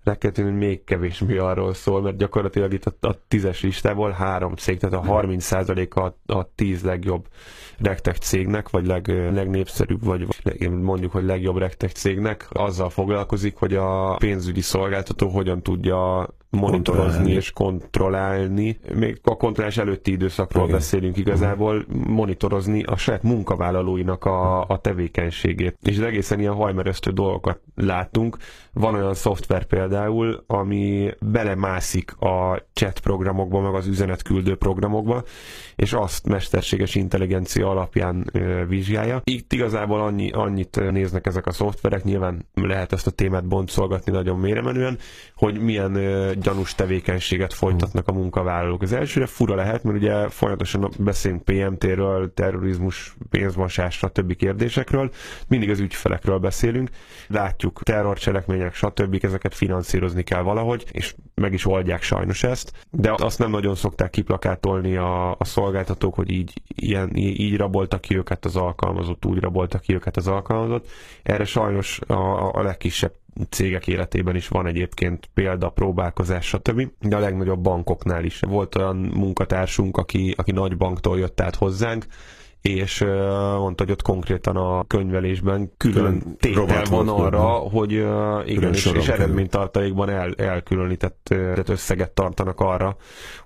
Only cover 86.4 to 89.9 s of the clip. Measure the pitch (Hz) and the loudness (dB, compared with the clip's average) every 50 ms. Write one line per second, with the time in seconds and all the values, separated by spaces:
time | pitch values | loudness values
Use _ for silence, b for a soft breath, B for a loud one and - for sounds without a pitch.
86.4 | - 123 98 104 101 87 85 95 104 101 92 90 - 110 107 101 85 80 95 104 | 0 2 4 2 4 4 2 2 2 2 2 2 2 2 2 2 2 2 4 4
87.4 | 107 113 117 113 - - 107 110 107 104 104 110 107 104 104 104 104 104 104 104 | 4 4 4 2 0 0 0 2 2 2 2 0 2 2 0 0 0 0 -2 -2
88.4 | - - 104 98 90 90 85 98 - 95 87 80 78 - - 104 - 78 92 98 | -2 0 0 2 2 4 2 2 2 2 2 4 2 2 2 2 2 2 2 2
89.4 | 98 90 - 101 98 95 - 101 101 98 | 2 2 0 0 0 0 0 0 0 2